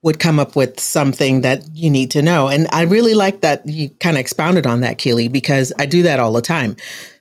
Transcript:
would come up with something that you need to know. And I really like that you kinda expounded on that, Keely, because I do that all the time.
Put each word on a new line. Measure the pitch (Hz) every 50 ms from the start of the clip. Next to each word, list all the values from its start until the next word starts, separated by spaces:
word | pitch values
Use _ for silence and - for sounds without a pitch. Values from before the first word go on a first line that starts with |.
| -
would | 160 156 156
come | - 170 160 151
up | 139 - -
with | 143 135 - - -
something | - - - 165 147 139 131 - 156 135 131 131
that | 123 131 131 127 - - -
you | 156 165 160
need | 143 135 131 127
to | - 151 143
know. | 165 175 160 135 135
And | 139 143 160 -
I | - 156 170
really | 170 190 220 233 233 220
like | 214 196 190 196 196
that | - 160 143 143 - 151
you | 151 160 151 139
kinda | - _ - 175 160 139
expounded | 127 117 - - 143 160 180 180 139
on | 131 120 120
that, | 127 117 117 -
Keely, | - 135 120 117 117 117
because | 127 139 123 - 143 135 131 127 - -
I | 147
do | 143 139 175
that | 175 175 147 127
all | 123 113 110
the | 117
time. | 117 - 165 165 131 107 95 - - - - - - - - _